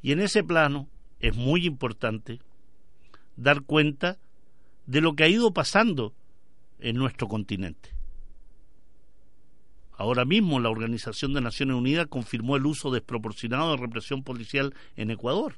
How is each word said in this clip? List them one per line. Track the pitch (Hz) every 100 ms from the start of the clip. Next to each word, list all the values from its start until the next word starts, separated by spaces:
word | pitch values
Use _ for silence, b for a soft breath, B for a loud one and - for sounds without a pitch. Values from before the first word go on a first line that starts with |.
Y | 131
en | 151
ese | 202 214
plano | 165 165 151 143 139 - - -
es | 117
muy | 107 123 170 175
importante | 135 127 110 117 107 110 120 - - - - - - b b b -
dar | 127 147
cuenta | 135 151 151 143 175 190 - - - - - - -
de | 135
lo | 160
que | 151
ha | 160
ido | 214 233
pasando | 175 151 196 226 151 110 - - - - - - -
en | 120 117
nuestro | 131 - 110
continente. | 107 101 98 90 78 - - - - - - - - - - - - - - - - - - - - -
Ahora | - 104 123
mismo | 123 202 196 139
la | 117
Organización | 110 113 117 - 107 139
de | 139
Naciones | 120 - 139 127
Unidas | 123 160 165
confirmó | 135 113 120 117 139
el |
uso | 139 156 143
desproporcionado | 123 - 120 110 101 117 123 165
de | 143
represión | 123 113 - 139
policial | 135 123 110 143 139 131 B -
en | 110
Ecuador. | 113 117 160 302